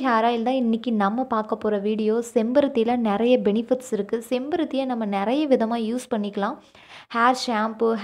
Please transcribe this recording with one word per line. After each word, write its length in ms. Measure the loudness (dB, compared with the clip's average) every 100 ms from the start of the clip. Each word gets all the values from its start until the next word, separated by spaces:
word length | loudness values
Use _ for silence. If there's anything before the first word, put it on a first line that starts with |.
| 2
ஹேர் 200 | 2 2
ஆயில் 180 | 0 0
தான் 120 | 0
இன்னைக்கு 300 | 0 0 0 0
நம்ம 240 | 0 0 -2
பார்க்க 240 | -2 -2 -2
போற 140 | 0 0 0
வீடியோ. 260 | 0 0 0 0 0
செம்பருத்தியில 600 | 2 4 2 2 0 2 0
நிறைய 240 | 2 4 4 4
பெனிஃபிட்ஸ் 440 | 0 0 -2 -2 -4
இருக்கு. 200 | -2 -4 -2
செம்பருத்தியை 560 | -4 -2 -2 -2 -2 -4
நம்ம 140 | -2 -2 -2
நிறைய 240 | 0 0 4
விதமா 240 | 2 2 -2 -2
யூஸ் 180 | -4 -4
பண்ணிக்கலாம். 420 | -4 -4 -4 -4 -6 -14 -20 -20 -20 -8 2
ஹேர் 240 | 2 2
ஷாம்பு, 460 | 0 -2 -2 0 0 0